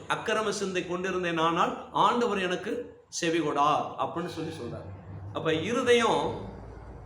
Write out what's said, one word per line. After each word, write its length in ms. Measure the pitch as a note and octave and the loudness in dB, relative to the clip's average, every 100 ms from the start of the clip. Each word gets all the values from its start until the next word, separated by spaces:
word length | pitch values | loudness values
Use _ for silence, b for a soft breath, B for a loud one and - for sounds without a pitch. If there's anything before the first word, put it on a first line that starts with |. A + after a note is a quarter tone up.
| - | -4
அக்கிரம 400 | D#3 - A3 G#3+ | -2 0 0 0
சிந்தை 340 | G3 G3 F3+ | -2 -2 -2
கொண்டிருந்தேனானால் 960 | D#3+ F3+ F#3+ F3+ F3 E3 E3 E3+ A3+ B3 - | -2 -4 -2 0 0 2 4 4 2 0 -4
ஆண்டவர் 460 | C#3+ G3 A#3+ A3+ G3 | 4 4 4 2 2
எனக்கு 600 | F3+ F3 A3 A#3+ - - - | 0 -2 -2 -6 -6 -14 -12
செவி 300 | - E3+ E3 | -2 0 2
கொடார்" 560 | D3+ C#3 D3 C#3 - - | 2 4 4 4 0 -4
அப்படின்னு 280 | C3+ E3+ F3 | -4 -2 -6
சொல்லி 240 | D#3+ D#3+ | -6 -8
சொல்றாரு. 380 | - A2+ A2 - - - - - | -6 -8 -8 -12 -14 -14 -12 -8
அப்ப 220 | D3+ D3+ | -2 0
இருதயம், 920 | D#3+ F3+ B3 B3 A#3+ A3 D3 D#3+ - - - - - - - | 0 0 0 4 6 6 2 0 -4 -10 -12 -14 -14 -14 -16